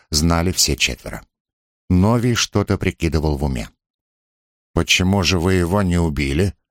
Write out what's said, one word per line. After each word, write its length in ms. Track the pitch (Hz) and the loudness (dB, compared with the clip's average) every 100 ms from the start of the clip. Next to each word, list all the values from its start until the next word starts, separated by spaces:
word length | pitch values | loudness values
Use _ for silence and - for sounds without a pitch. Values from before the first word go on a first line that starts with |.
| _ | _
знали 420 | 73 82 85 87 | -2 0 2 0
все 240 | 90 - 71 | -2 -2 0
четверо. 500 | - 62 - - - _ _ _ _ _ _ | -2 -4 -10 -14 -16 _ _ _ _ _ _
Новий 460 | 90 98 120 120 117 | 2 4 2 0 -2
что-то 420 | - 104 101 98 | -2 -2 0 -2
прикидывал 600 | 95 - 85 80 76 71 | -2 -4 -2 0 0 -2
в 60 | |
уме. 260 | 71 64 53 _ _ _ _ _ _ _ _ _ _ | -2 -4 -8 _ _ _ _ _ _ _ _ _ _
«Почему 500 | - 82 - 92 101 | -4 0 2 2 2
же 160 | 85 92 | 2 0
вы 160 | 85 95 | 2 2
его 260 | 85 101 | 2 0
не 160 | 95 87 | 2 2
убили?» 560 | 85 71 69 69 101 - _ | 0 0 -2 0 -2 -4 _